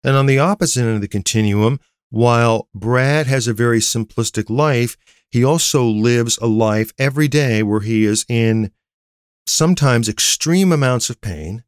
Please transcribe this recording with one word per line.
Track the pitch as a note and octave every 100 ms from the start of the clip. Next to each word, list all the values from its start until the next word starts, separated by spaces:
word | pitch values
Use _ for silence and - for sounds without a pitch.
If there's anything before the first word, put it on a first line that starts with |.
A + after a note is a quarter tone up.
And | C3+ C3+
on | C#3
the | C3+
opposite | D#3+ G#3 E3+ B2+
end | A#2 A2
of |
the | G2+
continuum, | G2+ - A2 G#2+ G2+ A2 C#3 _ _ _
while | A2 A#2+ A#2+ A#2 A2+ - G2
Brad | G#2+ B2+ C3 D3+ C3+
has | C3+ A#2
a |
very | A2 A#2+ A2+
simplistic | G#2+ A#2+ A2 - A2+ - G#2
life, | A#2 D3+ B2+ A#2+ - _ _ _
he | B2
also | B2+ E3 - C#3+
lives | B2 G#2+ A2+ A#2+ A#2 -
a | A#2+
life | A2 A2 G#2+ A2 -
every | C3+ C#3 D3+
day | C#3+ C#3 A2
where | G#2+ G#2+
he | G#2 A2 G#2+
is | G#2+ -
in | A#2+ A2+ A2 G#2+ _ _ _ _ _ _ _ -
sometimes | - D#3+ F3+ C#3 A#2+ A2
extreme | G#2+ - - D#3 F3 F#3+
amounts | D#3+ C3 B2+ -
of | B2
pain. | G#2+ D#2+ D#2 A2